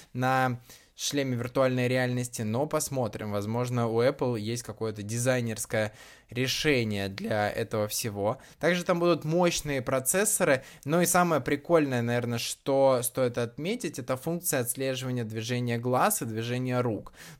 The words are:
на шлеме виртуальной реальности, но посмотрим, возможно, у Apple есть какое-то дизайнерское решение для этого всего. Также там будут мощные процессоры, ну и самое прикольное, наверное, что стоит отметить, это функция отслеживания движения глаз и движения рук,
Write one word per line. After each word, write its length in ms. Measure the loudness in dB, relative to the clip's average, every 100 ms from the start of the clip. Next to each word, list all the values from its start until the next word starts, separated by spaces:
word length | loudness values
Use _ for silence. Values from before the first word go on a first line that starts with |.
| -12
на 480 | -2 0 2 2 -2 -8 -20 _
шлеме 400 | -8 -4 -2 0
виртуальной 540 | -2 -2 2 2 4 2
реальности, 540 | 2 0 -2 -4 -4
но 240 | -2 0 0
посмотрим, 640 | -2 -2 -2 -2 -4 -4
возможно, 560 | -4 -2 -2 -2 0 2
у 140 | 2
Apple 360 | 2 2 -2 -2
есть 240 | -4 -4
какое-то 400 | -6 -6 -6 -6
дизайнерское 920 | -6 -2 0 0 0 -4 -2 0 0 -4 -18 -20 _
решение 800 | -4 -2 0 2 2 2 -2 -4
для 420 | -4 -2 0 0
этого 380 | -2 -2 -2 -2
всего. 480 | -2 -4 -2 -2 -2 -10 -2
Также 260 | 0 2
там 160 | 0 2
будут 240 | 2 2
мощные 560 | 2 2 2 2 -2 -4
процессоры, 800 | 0 0 2 2 2 2 4 2 0 -12
ну 160 | 0 2
и 60 | 4
самое 340 | 4 4 2
прикольное, 640 | 2 -2 4 4 4 2
наверное, 340 | 0 0 0 -4
что 640 | -4 -6 0 4 6 4
стоит 360 | 0 0 0 0
отметить, 600 | -4 -4 -4 -4 -4 -6
это 200 | -4 -4
функция 420 | -2 -4 -2 0
отслеживания 640 | -2 -2 -4 -2 -4 -4
движения 540 | -4 -6 -4 -2 0 -2
глаз 420 | 0 2 2 0
и 60 | -4
движения 560 | -4 -4 -4 -2 0
рук, 320 | 0 -2 -8 -18 -20 -16